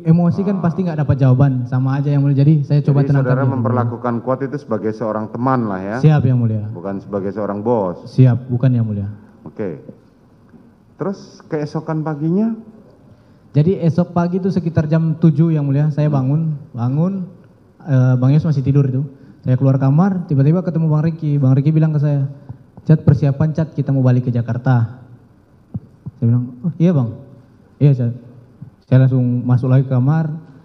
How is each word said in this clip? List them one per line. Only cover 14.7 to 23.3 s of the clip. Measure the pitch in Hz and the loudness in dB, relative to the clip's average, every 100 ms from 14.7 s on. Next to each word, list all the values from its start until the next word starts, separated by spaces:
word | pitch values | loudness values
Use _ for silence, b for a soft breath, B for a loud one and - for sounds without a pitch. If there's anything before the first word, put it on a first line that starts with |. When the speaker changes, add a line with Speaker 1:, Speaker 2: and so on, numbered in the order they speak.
| 165 151 | -4 0
Speaker 1:
jam | 160 160 - | 0 0 2
tujuh, | 165 143 165 | 2 4 2
Yang | 156 143 | 0 0
Mulia, | 139 151 | 0 0
saya | 147 147 | 0 0
Speaker 2:
Hmm. | 139 | 0
Speaker 1:
bangun, | 131 151 160 147 - | 0 0 -2 -6 -10
bangun, | 120 120 143 180 196 165 - - _ _ _ | -6 -2 0 -2 -4 -10 -14 -20 _ _ _
eh, | - 131 127 127 | -2 2 4 2
Bang | 127 | 4
Yos | 156 165 | 2 2
masih | 139 | 0
tidur | 131 139 135 | 2 2 2
itu. | 127 147 - B B | -2 -6 -12 B B
Saya | - 127 | -2 0
keluar | 135 131 | 2 2
kamar, | 170 151 196 185 | 2 2 2 0
tiba-tiba | - 139 139 180 | -2 0 2 0
ketemu | 180 160 160 | -2 -2 0
Bang | 151 | 0
Riki. | 165 160 151 143 | -2 -2 -2 0
Bang | 131 | 2
Riki | 135 143 | 2 2
bilang | 156 160 | 2 2
ke | 147 | 0
saya, | 147 143 139 - - - - - - | 0 0 -4 -8 -18 -20 -20 -4 2
"Cat, | 156 | 4
persiapan, | - 143 143 | 4 4 2